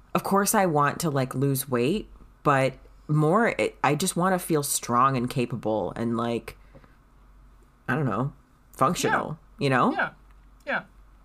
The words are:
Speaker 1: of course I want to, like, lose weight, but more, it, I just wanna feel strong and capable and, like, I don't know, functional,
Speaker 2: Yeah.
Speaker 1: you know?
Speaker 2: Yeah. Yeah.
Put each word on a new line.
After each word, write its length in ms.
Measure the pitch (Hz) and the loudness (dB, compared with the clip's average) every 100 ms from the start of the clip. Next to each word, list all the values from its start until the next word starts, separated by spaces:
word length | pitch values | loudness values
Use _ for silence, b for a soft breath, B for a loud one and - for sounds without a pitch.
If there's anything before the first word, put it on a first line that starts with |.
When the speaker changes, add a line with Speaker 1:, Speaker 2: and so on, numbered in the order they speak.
| - | -6
Speaker 1:
of 100 | 175 | -4
course 300 | - 196 202 | 0 0 2
I 120 | 220 190 | 2 2
want 320 | 147 143 - | 2 2 0
to, 100 | 165 | -2
like, 240 | 139 131 | -2 -2
lose 340 | 131 139 131 135 | -2 -2 -2 -2
weight, 380 | 123 123 208 - - - - | 0 0 -2 -6 -18 -20 -4
but 300 | 151 135 131 - - - - | 0 2 0 -4 -16 -14 -4
more, 480 | 151 151 202 226 - | 2 4 4 2 0
it, 200 | 107 - | -2 0
I 120 | 135 147 | 0 0
just 200 | 185 175 | -2 -2
wanna 220 | 185 180 | 0 0
feel 240 | - 151 | 0 -2
strong 520 | 139 - - 120 135 135 | 0 -4 -2 2 4 2
and 100 | 123 | -2
capable 600 | 135 120 117 107 110 90 - | -2 -4 -4 -2 -2 -2 -4
and, 220 | 117 117 | -4 -2
like, 380 | 117 117 - - b b b b _ _ - - - - - _ - | -2 -4 -8 -18 b b b b _ _ -20 -20 -20 -20 -20 _ -4
I 80 | 131 | -2
don't 100 | 135 | 0
know, 260 | 101 139 - _ _ _ | 0 -4 -6 _ _ _
functional, 640 | - 135 180 233 - - 160 - - | 0 0 2 0 0 -2 -10 -14 -4
Speaker 2:
Yeah. 60 | |
Speaker 1:
you 60 | 139 | 0
know? 220 | 131 170 | 2 2
Speaker 2:
Yeah. 160 | 381 165 - - - - - 294 | 0 -4 -8 -20 -20 -20 -16 -8
Yeah. 140 | 220 - - - - | -6 -8 -20 -20 -20